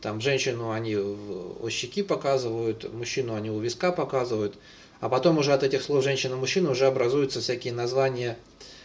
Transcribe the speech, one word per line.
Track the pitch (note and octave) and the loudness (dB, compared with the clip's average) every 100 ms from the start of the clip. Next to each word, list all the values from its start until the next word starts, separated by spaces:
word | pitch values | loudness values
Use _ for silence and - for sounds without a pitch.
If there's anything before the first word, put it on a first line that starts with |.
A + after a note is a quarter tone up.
там | A2 A2 | -6 -2
женщину | C3 C3+ C3+ A#2 A2+ | 0 2 0 -2 -2
они | A2 A2+ G#2 | -2 0 0
в, | G2+ G#2 G#2 F#2 F2+ - | -2 -4 -8 -8 -8 -8
у | A2+ | -6
щеки | - A#2+ G3+ | -4 -6 -4
показывают, | G3 D3 C#3 C3+ A#2+ A2+ A2+ A2 - | -2 0 2 0 0 -2 -2 -2 -6
мужчину | A2 F#2 B2+ A#2 G#2+ | -8 -6 -4 -2 -2
они | A2 | -4
у | G#2+ | -2
виска | A2+ - F3+ | -4 -2 -2
показывают, | F3 C#3 C3+ A#2+ A2 G2+ - - - - - | 0 -2 -2 0 -2 -2 -6 -20 -20 -20 -8
а | A2 | 0
потом | B2 E3+ D#3 | 4 4 4
уже | C#3 | 4
от | C#3 | 4
этих | C#3 C3+ | 4 0
слов | - C#3+ | 2 2
женщина-мужчина | C3+ C3 C3 C3 C3 F#3+ E3 | 2 2 0 -2 0 2 2
уже | B2 C3+ | 4 4
образуются | C3 A#2+ C#3+ C3+ A#2+ | 4 2 4 2 0
всякие | A#2 A#2+ B2 | -2 -2 -4
названия, | A#2+ A#2+ C3 C3+ B2 A#2+ A2+ - - - - | -4 0 2 2 2 -4 -6 -14 -20 -20 -20